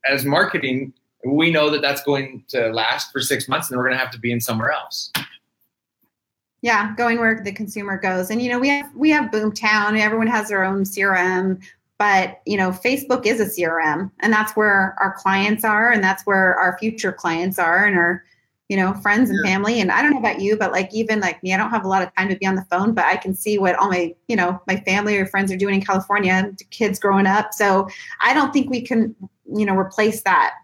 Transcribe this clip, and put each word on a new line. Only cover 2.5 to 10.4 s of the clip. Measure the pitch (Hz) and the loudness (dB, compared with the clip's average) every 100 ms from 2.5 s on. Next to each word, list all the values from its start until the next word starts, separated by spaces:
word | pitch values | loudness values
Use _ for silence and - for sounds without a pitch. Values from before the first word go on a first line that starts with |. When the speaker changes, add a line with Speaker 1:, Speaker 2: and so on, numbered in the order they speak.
| 131 113 | -2 0
Speaker 1:
last | 113 113 127 - | 0 -2 -4 -6
for | 135 | -6
six | - 131 135 | -2 -4 -2
months, | 160 - | -4 -2
and | 127 | -4
we're | 127 | -2
gonna | 127 | -2
have | 127 | -4
to | 117 | -6
be | 120 | -4
in | 120 | -4
somewhere | 120 113 113 | -2 -2 -2
else. | 151 - - - - - - _ _ _ _ _ _ _ _ _ _ _ _ | -4 -6 -12 -8 -10 -10 -20 _ _ _ _ _ _ _ _ _ _ _ _
Speaker 2:
Yeah, | 233 214 214 214 | 0 0 0 -2
going | 240 233 | 0 2
where | 226 220 | 2 0
the | 196 | -6
consumer | 196 208 214 202 190 | -8 -10 -8 -6 -2
goes. | 196 185 185 | -2 -2 -2
And, | 220 | -2
you | 247 | -2
know, | 247 | 0
we | 269 | 0
have, | 285 285 | 0 -4
we | - 302 | 0 2
have | 302 226 | 4 2
Boomtown, | 214 214 214 214 214 208 214 | 0 -2 -2 2 2 2 2
everyone | 214 220 220 | 2 2 2
has | 233 | 0